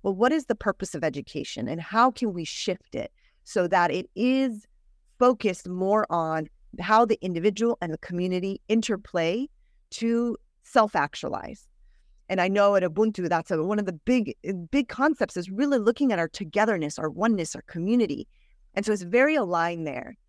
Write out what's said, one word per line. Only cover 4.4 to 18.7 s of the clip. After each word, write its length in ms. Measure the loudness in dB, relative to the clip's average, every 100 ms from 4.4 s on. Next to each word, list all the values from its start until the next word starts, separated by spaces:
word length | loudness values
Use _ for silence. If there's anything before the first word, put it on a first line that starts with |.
| 0 -4 _ _ _ _ _ _
focused 500 | 4 4 -2 -4 -8
more 380 | -4 2 2 2
on 360 | -2 0 -2 -4 _ -20 -12
how 260 | 4 6 6
the 120 | 2
individual 540 | 0 0 0 2 -2 0
and 120 | -4
the 60 | -6
community 600 | -6 -4 -2 -2 -2 -8 _
interplay 800 | 0 0 -4 -2 -2 0 0 -4 _ _ _ _
to 460 | -4 0 2 0 -4 _ _
self-actualize?" 1040 | _ 4 4 2 -2 -4 -8 -6 -8 -16 _ _ _ _ _ _ _
And 120 | 0
I 80 | 2
know 280 | 4 6 4
at 80 |
Ubuntu, 440 | 2 0 0 0 -2
that's 240 | -2 0
a, 100 | -2
one 160 | 0 -2
of 80 | -2
the 80 |
big, 400 | -6 0 2 0 -6 -8 -8 -2
big 160 | -2 -2
concepts 480 | 0 0 0 -2 -4
is 160 | -8
really 260 | -2 0 2
looking 360 | 2 2 0
at 60 | 2
our 100 | -2
togetherness, 680 | -4 -4 0 2 2 -2 -4
our 120 | -6
oneness, 460 | 0 0 0 -2 -8
our 60 |
community. 640 | -12 -6 0 2 2 -2 -10 _ _ _ _